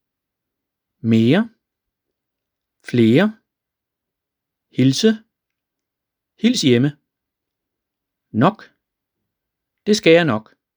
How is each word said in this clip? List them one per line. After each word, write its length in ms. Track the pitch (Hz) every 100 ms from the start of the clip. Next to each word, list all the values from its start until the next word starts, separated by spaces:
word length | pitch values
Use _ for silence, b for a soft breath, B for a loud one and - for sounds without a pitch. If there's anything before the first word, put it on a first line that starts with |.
| _ _ _ _ _ _ _ _ _ _ 113
Mere. 300 | 113 117 175 233 _ _ _ _ _ _ _ _ _ _ _ _ _ -
Flere. 360 | 123 113 127 214 - _ _ _ _ _ _ _ _ _ _ _ _ _ -
Hilse. 340 | 131 135 220 220 _ _ _ _ _ _ _ _ _ _ _ _
Hils 180 | 226 254
hjemme. 280 | 143 117 143 - _ _ _ _ _ _ _ _ _ _ _ _ _ 107
Nok. 140 | 160 220 - _ _ _ _ _ _ _ _ _ _ _ -
Det 80 | 214
skal 160 | 165 165
jeg 80 | 165
nok. 100 | 110 - _ _